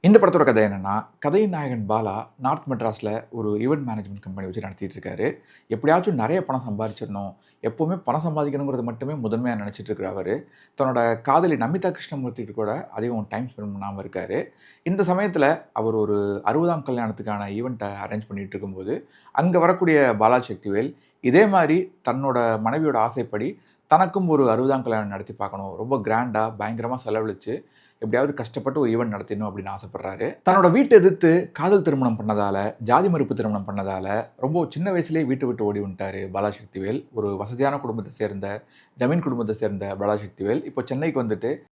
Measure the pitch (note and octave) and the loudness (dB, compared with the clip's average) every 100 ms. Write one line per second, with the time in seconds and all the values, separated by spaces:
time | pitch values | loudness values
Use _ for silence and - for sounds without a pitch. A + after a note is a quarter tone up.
0 | F3 G#3+ G3 E3 C#3+ A2 G#2+ G2 F#2+ G#2 | 10 10 10 6 6 6 4 0 -4 -4
1 | - _ D3 F#3 G#3+ E3+ C#3+ A#2+ G2+ A2 | -4 _ 0 2 2 -2 -4 -4 -2 -2
2 | G#2+ G2+ - _ C3 D#3+ - B2 A#2 G#2 | -2 -6 -10 _ -4 -4 -4 -4 -4 -4
3 | G#2+ A2 - A#2 G#2+ G#2 A#2+ D3+ B2+ G#2+ | -6 -6 -8 -6 -4 -2 0 -2 -2 -8
4 | G2 G2+ - F#2+ F#2+ F#2 G2 F#2 G2 F#2+ | -8 -14 -12 -10 -8 -8 -10 -10 -10 -10
5 | F2+ F2+ A#2 - _ _ _ A2+ C#3 E3 | -12 -4 -4 -4 _ _ _ -2 2 2
6 | F3+ D3+ A2 F3 F#3 C3 C3 G#2 A2 G2 | 2 0 0 0 -2 -6 -4 -6 -6 -6
7 | - G2+ G2 F#2 _ _ A2+ A2+ D#3+ F#3 | -10 -8 -10 -14 _ _ -8 -4 -4 -2
8 | - C#3 E3 D3+ D3 C#3 C#3 C3 A#2 A#2 | -2 -2 -2 -2 -2 -2 -4 -4 -4 -6
9 | C3+ D3+ A2+ A2+ B2 A2+ G2+ - G#2 G#2 | -8 -4 -4 -2 -2 -4 -6 -10 -10 -6
10 | F#2+ F#2+ F2+ B2 D3 _ _ _ C3 B2 | -6 -6 -4 -4 -6 _ _ _ 0 2
11 | A#2 A2+ A#2 C#3+ F3 C#3 A#2 F3+ F#3 - | 0 0 2 4 4 2 0 0 -2 -4
12 | - C#3+ B2+ A#2+ G#2+ G#2+ G#2+ B2+ - G#2+ | -10 -8 -8 -8 -10 -4 -4 -4 -6 -6
13 | A#2 A#2 G2+ G#2 B2+ - G#2+ G2 G2 G2 | -4 -4 -6 -6 -8 -10 -10 -8 -8 -10
14 | G2 F#2 F2+ G2 - _ - _ - F#3+ | -8 -8 -4 -4 -6 _ -20 _ -4 0
15 | F3+ F3+ G#3 F3 C#3 E3 - - A2 A2 | 2 2 0 2 2 2 -4 -2 0 0
16 | G#2+ G#2 G2+ G2+ G2+ C3+ F3 D#3+ C3 B2 | 2 2 0 -2 0 0 0 -2 -2 -2
17 | A#2 G#2+ G#2+ G#2 G2+ G2+ B2 A2+ G2+ G2+ | -2 -4 -6 -6 -6 -6 -6 -6 -8 -8
18 | G2 G#2+ A2 G2 G2 G2+ G2 F#2 F#2+ C#3+ | -8 -8 -8 -10 -10 -10 -10 -10 -6 -8
19 | - _ - - E3+ F3+ E3+ F3+ F3+ D#3 | -8 _ -10 -2 2 4 4 4 4 6
20 | C3+ G#2 A2 B2 A#2 G2+ G#2 G2 C3 - | 4 4 4 4 2 -8 -2 -2 -2 -6
21 | _ _ B2 C#3+ G#3+ F#3+ D#3 E3 F3+ _ | _ _ 4 6 6 4 4 2 0 _
22 | - B2+ C3+ B2 A#2+ A2 A2 C#3+ D#3 B2 | -4 -2 0 2 2 2 0 0 0 2
23 | A2+ B2 A#2 G#2+ B2+ - _ _ _ D#3 | 0 -2 -6 -4 -4 -6 _ _ _ 4
24 | F#3 G3 F3+ D3+ B2+ A2 C3 C3+ A#2+ A2 | 4 2 2 4 6 4 4 2 0 -2
25 | G#2 G2 G#2+ A2 G2+ G2 G2 F2+ A2+ C3+ | -2 -8 -10 -8 -8 -6 -10 -8 -4 -2
26 | G#2+ A2+ B2 G#2+ A2 G#2+ G#2 A2+ A#2 B2+ | 0 0 0 -2 -2 -4 -8 -6 -6 -6
27 | A2+ A2 A2 F#2+ - A#2 - _ _ _ | -4 -2 -2 -6 -8 -10 -10 _ _ _
28 | A2 A#2+ C#3+ C#3+ A2+ - C3+ D3 B2+ A2+ | -2 0 0 -2 -8 -6 -4 -2 0 0
29 | A#2 G2+ G2+ G#2 G#2+ G2 G2 G2+ G2+ - | -2 -4 -8 -6 -6 -8 -10 -12 -12 -10
30 | F#2+ F#2+ C3 - - G3 F3+ G3 C#4+ A3+ | -10 -6 -8 -2 2 6 6 6 8 10
31 | F#3 D#3+ E3+ E3+ - - E3 G3+ E3+ C#3+ | 8 4 4 4 0 -4 2 4 4 0
32 | B2+ A2 G#2+ G#2+ G2+ G2 G2+ - A2 B2+ | 0 0 -2 0 0 0 -4 -6 2 4
33 | F#3+ E3 B2+ - A2 G#2 G2 G2+ G2 F#2+ | 4 2 0 0 -2 -2 -4 -6 -4 -4
34 | G2 G#2 - - C3 E3 E3+ D3 F#3 F3+ | -2 -4 -4 -6 -2 0 -2 -2 -2 0
35 | - D#3+ C#3+ C3 C3 A#2 G#2 G#2 G2 F2+ | 0 0 0 0 -2 0 0 0 -4 -6
36 | F#2+ F#2+ F#2+ F#2+ G#2 G2+ G#2 F#2+ F#2+ B2+ | -8 -6 -6 -2 -2 -4 -12 -8 -4 -4
37 | - A2+ G#2 G2 G#2 A#2+ C#3 C#3+ C3+ A2+ | -6 -4 -4 -4 -8 0 0 0 -6 -8
38 | F#2+ - G#2+ G2 G2 G2+ _ _ _ - | -8 -6 -6 -4 -8 -8 _ _ _ -2
39 | B2 E3+ D3 B2 G#2+ G#2+ A2 G2 G2 G2 | 0 0 -2 -4 -4 -2 -4 -4 -6 -2
40 | G2+ G#2 G2+ - G2 B2 - - B2 C3+ | 0 0 -4 -6 -2 -2 -4 -8 -6 -4
41 | D#3+ C3+ A#2+ G#2 A2 D3+ - | -2 -2 -2 -2 -4 -6 -10